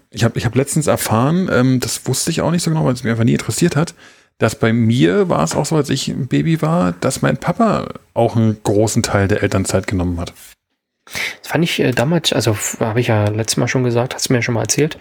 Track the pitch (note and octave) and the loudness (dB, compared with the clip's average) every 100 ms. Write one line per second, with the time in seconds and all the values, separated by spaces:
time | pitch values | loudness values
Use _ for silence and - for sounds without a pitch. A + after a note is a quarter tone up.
0 | _ G#2+ A#2 - A2 A#2+ C#3 D#3+ C#3 A2+ | _ -2 0 0 0 0 0 0 0 0
1 | - A2 C3 F3 F3+ - C3 B2+ A#2 - | 2 2 2 0 0 2 2 2 -2 -6
2 | - B2+ - D#3+ - F3 E3+ D#3+ D3+ B2+ | -4 -4 -2 -2 0 0 0 0 0 -2
3 | G#2+ A2+ A#2 C#3+ - - E3+ C#3+ E3+ - | -2 0 2 2 -2 0 0 2 -2 -6
4 | - - _ - A2+ - A2+ A#2 A2+ A#2+ | -20 -20 _ -2 -2 0 0 2 4 4
5 | E3 G3 F#3 - D#3+ - D3+ D#3+ C#3 C3+ | 4 4 2 0 0 0 0 0 0 -2
6 | - - B2 C#3+ D#3 D#3+ D#3 F3 F3+ F3 | -4 -4 -2 0 0 0 0 0 0 0
7 | - - C#3 - - E3+ A3 D#3+ - - | -4 0 -2 -2 -4 0 0 0 -4 -12
8 | _ - A2+ A#2 A2 G#2+ - G2+ A2 A#2 | _ 0 0 2 0 0 0 2 2 0
9 | - G2+ G2 G#2 G#2 G2 F#2 F#2+ - F#2+ | 0 2 2 2 0 0 0 -2 -2 -2
10 | F2+ E2+ E2+ - - - _ _ _ _ | -2 -4 -6 -12 -20 -20 _ _ _ _
11 | - - - - - C#3+ E3+ - C#3 A#2+ | -12 -8 -8 -10 -4 -2 0 0 0 0
12 | C3 E3+ - C#3 A#2 G#2 - - A2+ A2+ | 0 0 0 0 0 -2 -4 -4 -2 0
13 | A#2+ G#2+ G#2 G#2+ A2 - B2 C3+ B2 A#2 | 2 2 2 0 -2 -2 0 0 0 0
14 | B2 - - B2+ A2+ A2+ A2 - D#3 - | -2 -4 0 0 2 -2 0 0 -2 -4